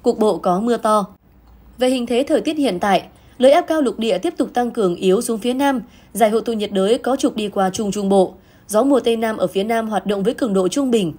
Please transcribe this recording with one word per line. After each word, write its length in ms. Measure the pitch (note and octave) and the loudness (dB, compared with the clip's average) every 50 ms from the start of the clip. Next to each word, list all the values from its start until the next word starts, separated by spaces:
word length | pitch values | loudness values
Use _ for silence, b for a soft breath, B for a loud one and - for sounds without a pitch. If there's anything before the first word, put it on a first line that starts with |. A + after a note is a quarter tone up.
| - | -2
cục 160 | B3 G#3+ A3+ | -2 0 2
bộ 200 | A3 G#3+ F3+ E3+ | 2 0 0 0
có 220 | - G3 F3 F3+ | 0 0 0 0
mưa 160 | G#3+ A#3+ A#3+ | 0 -2 -2
to. 300 | A3+ - A3 G#3+ G#3+ G3 F#3 - _ _ _ _ _ _ _ - - - - - - | 0 0 2 2 2 0 -2 -8 _ _ _ _ _ _ _ -20 -20 -20 -20 -6 -2
Về 100 | B3 B3+ | -2 0
hình 180 | C4 B3+ A#3+ | 0 -2 -2
thế 180 | A#3+ B3+ A#3 C#4 - | -2 0 0 0 2
thời 120 | D#4 B3+ | 0 0
tiết 160 | G#3 D4 D#4 | 0 -2 -2
hiện 220 | D#4 C#4 B3 F#3 F3 | 0 0 -2 0 0
tại, 240 | - G#3 G3 E3+ - - b b b b b b | 0 0 0 0 0 -4 b b b b b b
lưỡi 140 | B3 C4 C#4+ | 6 6 6
áp 80 | E4+ | 6
cao 220 | F4 - D#4+ D#4+ D4 | 4 2 0 0 0
lục 160 | A#3 - - | 0 -2 -2
địa 200 | A3 A3+ F#3 - | -2 -2 -2 0
tiếp 160 | - E4+ E4+ | -2 -4 -2
tục 120 | - C#4 - - | -2 -4 -2 -2
tăng 160 | B3 A#3+ A#3+ | -2 -2 -2
cường 260 | A#3 A#3+ G#3 F#3 F3 | -2 -2 -2 -2 -2
yếu 240 | E3+ - F#3+ F#3 A3 | 0 2 2 2 2
xuống 180 | A#3+ A#3+ A3+ A3 | 0 -2 -4 -4
phía 160 | G3 A#3+ B3+ | -4 -4 -2
Nam, 260 | B3+ C#4+ C#4+ C4+ B3 B B B B B B B | 0 0 0 0 -2 B B B B B B B
giải 180 | D4+ A#3 G#3+ | 2 2 2
hội 100 | G#3 A3+ | 2 0
tụ 120 | G#3+ - A#3 | -2 -2 -4
nhiệt 200 | G#3+ G#3 G#3 G#3 | -4 -4 -4 -2
đới 260 | F#3+ F#3+ G3 A#3 C#4 | 0 2 2 0 0
có 180 | - B3 B3 | 0 -2 -2
trục 200 | C4+ - C4+ - | 0 0 -2 -2
đi 120 | - G#3+ G3+ | -2 -6 -4
qua 220 | - G#3 F#3+ F#3 | -2 -2 -2 -2
Trung 220 | F3+ - A3 G3+ F#3+ | -2 -4 -4 -4 -4
Trung 160 | G#3 G3+ G3 | -4 -2 2
Bộ. 260 | G3 G3 F#3 - - b b b b b b b | 4 4 4 2 -2 b b b b b b b
Gió 140 | G3+ G#3+ B3 | 0 0 2
mùa 180 | C#4 C#4+ A#3+ | 4 2 2
Tây 160 | A#3 A#3+ A#3 | 2 0 -2
Nam 200 | A3+ A3+ A3 A3 | 0 -2 -4 -2
ở 100 | G#3+ - | -2 -4
phía 180 | F#3 - F#3+ G3 | -2 -2 -2 -2
Nam 240 | A3 A#3 A3+ A3+ A3 | -2 -2 -2 -2 -2
hoạt 180 | G#3+ F#3+ - | -4 -4 -4
động 160 | F#3+ G#3 G3+ G3 | -2 -4 -2 -2
với 120 | A3 - | -2 -2
cường 200 | - C#4+ A#3 G3 | -2 -2 -2 0
độ 140 | F#3+ F#3 F3+ | 0 0 0
trung 220 | - C#4+ C#4+ B3+ | 0 -2 0 0
bình. 220 | A#3+ A3+ G3 D#3+ D3 | 0 0 0 -2 -4